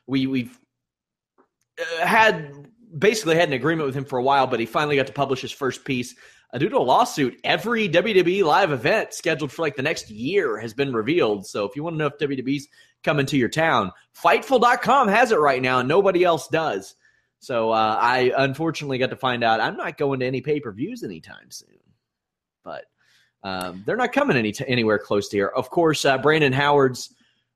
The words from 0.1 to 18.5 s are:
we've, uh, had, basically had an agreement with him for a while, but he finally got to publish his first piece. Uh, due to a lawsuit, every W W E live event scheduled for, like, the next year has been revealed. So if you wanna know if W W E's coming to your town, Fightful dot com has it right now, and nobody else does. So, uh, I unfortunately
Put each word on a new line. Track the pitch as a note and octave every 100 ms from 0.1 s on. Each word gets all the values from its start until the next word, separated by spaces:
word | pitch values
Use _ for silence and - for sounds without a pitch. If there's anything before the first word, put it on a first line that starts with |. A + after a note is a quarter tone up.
| C3+ C3
we've, | C3+ A#2+ - _ _ _ _ _ _ _ _ _ _ _ -
uh, | E3 E3 F3
had, | A3 A3 F3 D3 C#3+ C#3+ _ _ D#3
basically | G3 A3+ D#3+ E3
had | E3+
an |
agreement | C3 C#3 E3 C#3+
with | C3+
him | C3
for | B2+
a |
while, | B2+ C#3 B2+
but | A#2+
he | A2+
finally | E3 D3+ C#3+
got | C3
to |
publish | - C3+ B2+
his | C3
first | - C3 - -
piece. | B2+ B2 - - _ _
Uh, | B2
due | A3
to | C4
a |
lawsuit, | B2 E3 A#3+ - B2+ -
every | - D#3+ G3+ A#3 G#3
W | E3 G3+
W | F#3 E3+ G3
E |
live | E3 E3+ F#3+
event | C3+ C3+ G#3+ D#3+
scheduled | - E3+ D#3 D3
for, | -
like, | D#3+ -
the |
next | C#3 F3 -
year | G#2+ B2+ G3 D3+ G#2+
has | A2+
been | A2 C#3
revealed. | A#2 A2 E3+ A#2+ G#2 F#2+
So | A#2 G2+
if | C#3+
you |
wanna | D#3+ D#3+
know | D3
if | C#3+
W | C#3+ C3+
W | B2 C#3+
E's | - _ _ _
coming | - D3+ C3+
to | C#3+
your | A2+
town, | D3+ D#3+ B2+ F#2+ - _ -
Fightful | - - - C4
dot | A#3+ B3+
com | G#3 C4+ A3+
has | G#3 A#3+
it | F#3+
right | D3 C3
now, | C3 B2+
and | B2
nobody | E3+ F#3+ F3
else | F3+ D#3+ -
does. | D#3+ D#3 G2+ - _ _ _ _ _
So, | - A#2+ A2
uh, | A2 A2 A2
I | A#2 B2+ B2+ C3
unfortunately | C3+